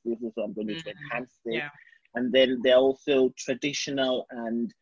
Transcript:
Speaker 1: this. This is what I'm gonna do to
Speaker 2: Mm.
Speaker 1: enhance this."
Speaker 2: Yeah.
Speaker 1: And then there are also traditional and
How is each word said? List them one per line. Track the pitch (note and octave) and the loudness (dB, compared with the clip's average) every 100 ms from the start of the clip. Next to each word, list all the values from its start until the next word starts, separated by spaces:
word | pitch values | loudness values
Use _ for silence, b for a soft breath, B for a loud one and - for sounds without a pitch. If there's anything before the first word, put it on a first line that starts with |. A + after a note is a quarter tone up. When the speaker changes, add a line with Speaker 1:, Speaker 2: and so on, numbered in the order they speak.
| A#2 | -4
Speaker 1:
this. | A2+ | -6
This | A#2 | -6
is | A2+ | -6
what | |
I'm | G#2+ | -6
gonna | G2+ G#2+ G#2 | -6 -6 -6
do | |
to | G#2+ | -10
Speaker 2:
Mm. | F#2+ A#2+ | -14 -8
Speaker 1:
enhance | A#2+ B2+ _ A#2 | -8 -8 _ -6
this." | A2+ | -6
Speaker 2:
Yeah. | D3 b b b _ A#2 | -6 b b b _ -4
Speaker 1:
And | B2+ | 2
then | C3 B2+ B2+ | 4 2 2
there | B2+ B2+ | 4 6
are | |
also | C3+ C3+ - C3+ B2+ - | 6 2 2 4 4 0
traditional | - B2 D3 C#3+ - C#3 C3 B2+ - | -6 -4 -4 -4 -4 -2 0 -2 -4
and | B2 A#2 A#2 A#2 - | -8 -4 -2 -4 -8